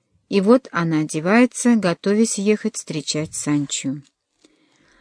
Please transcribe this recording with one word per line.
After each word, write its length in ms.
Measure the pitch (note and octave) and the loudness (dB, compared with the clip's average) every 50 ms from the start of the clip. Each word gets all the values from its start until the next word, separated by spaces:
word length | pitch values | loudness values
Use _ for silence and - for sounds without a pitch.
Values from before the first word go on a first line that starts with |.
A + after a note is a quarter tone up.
| _ _ _ _ _ _ | _ _ _ _ _ _
И 120 | G3 G3+ | -2 0
вот 280 | F#3 G#3 B3 C4+ - - - | 4 4 4 4 2 -2 -4
она 280 | E3+ E3+ E3 D#3+ D#3 | -4 -2 0 0 0
одевается, 760 | D#3 D3+ - D#3 D#3 F3+ G#3 A#3+ B3+ A#3+ - - - B3 A#3+ | -2 -2 -4 -4 -2 2 4 4 4 2 0 0 0 2 2
готовясь 640 | A3 F#3+ F3+ E3+ - - G3 G3+ G#3+ A3+ A3 - - | 2 2 0 -2 -2 -2 0 2 2 2 0 0 0
ехать 360 | G3 G#3+ G#3+ G#3 - A3 - | 0 0 0 0 -2 -6 -8
встречать 600 | - - - D#3+ D#3 C3+ - - D3+ D#3 D#3+ - | -8 -10 -8 -8 -8 -6 -4 -4 -4 -4 -6 -8
Санчо. 640 | - - D3 D3 D3 C#3+ C#3 - - - C#3 C3+ D3 C3+ _ _ _ _ _ _ _ _ _ _ _ _ _ _ _ _ _ _ _ | -8 -4 -2 0 0 -2 -2 -6 -6 -6 -6 -6 -8 -10 _ _ _ _ _ _ _ _ _ _ _ _ _ _ _ _ _ _ _